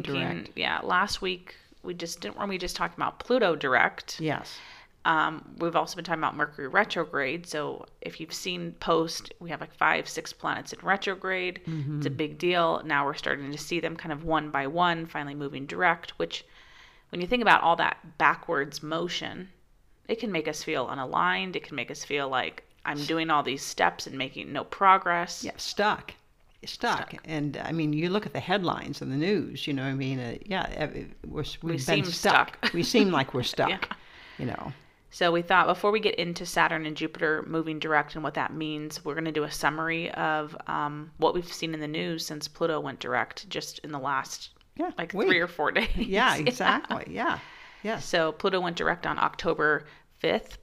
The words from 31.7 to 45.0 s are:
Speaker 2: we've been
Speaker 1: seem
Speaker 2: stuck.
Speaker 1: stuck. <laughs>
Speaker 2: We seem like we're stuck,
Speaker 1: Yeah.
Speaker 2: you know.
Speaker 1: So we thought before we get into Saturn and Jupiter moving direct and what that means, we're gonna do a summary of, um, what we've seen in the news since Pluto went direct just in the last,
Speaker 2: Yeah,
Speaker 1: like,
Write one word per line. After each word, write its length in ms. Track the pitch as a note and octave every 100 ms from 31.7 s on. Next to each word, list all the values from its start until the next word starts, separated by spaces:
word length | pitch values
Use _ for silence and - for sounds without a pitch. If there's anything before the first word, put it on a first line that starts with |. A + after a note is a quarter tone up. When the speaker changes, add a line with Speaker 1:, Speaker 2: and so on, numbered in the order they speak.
Speaker 2:
we've 140 | D#3 C3
been 160 | D#3
Speaker 1:
seem 20 | F3
Speaker 2:
stuck. 500 | E3+ G3+ C#3 B2+ -
Speaker 1:
stuck. 160 | -
<laughs> 20 |
Speaker 2:
We 80 | E3+
seem 300 | - A#3+ G3+
like 220 | D#3+ C3
we're 100 | B2+
stuck, 240 | A#2+ - C3+
Speaker 1:
Yeah. 100 | F#3 - - - - - -
Speaker 2:
you 80 | B2+
know. 260 | - - C3+ - _ _
Speaker 1:
So 200 | - F3+
we 120 | E3+
thought 240 | E3+ F#3 E3
before 240 | F3 G#3
we 80 | G#3+
get 160 | G3+ -
into 280 | F3 F3
Saturn 400 | F3 - E3 E3
and 120 | D#3 D#3
Jupiter 480 | D#3 E3 E3 D#3 -
moving 320 | D#3+ D#3+ D#3
direct 380 | D#3 D3+ D3 E3
and 80 |
what 100 | C#3+
that 180 | C#3+ B2
means, 500 | D#3 D#3 D3+ D3+ -
we're 100 | D3+
gonna 160 | D3 D#3+
do 120 | D3+
a 60 | D3+
summary 600 | - D3+ D3+ D#3+ E3 E3+
of, 440 | - E3 D#3 D3+ E3+ -
um, 440 | D3+ D3 D3 D#3 -
what 160 | D#3
we've 120 | F3 E3+
seen 220 | - D#3+
in 60 | D#3+
the 60 | D3
news 400 | D#3 F3 E3 E3
since 220 | D3+ -
Pluto 320 | - E3+ D#3
went 180 | D3 B2+
direct 480 | - B2 A2+ - -
just 300 | - - -
in 120 | D3
the 60 | D3
last, 500 | C3 C3+ C3 - - - _ -
Speaker 2:
Yeah, 140 | F4
Speaker 1:
like, 140 | -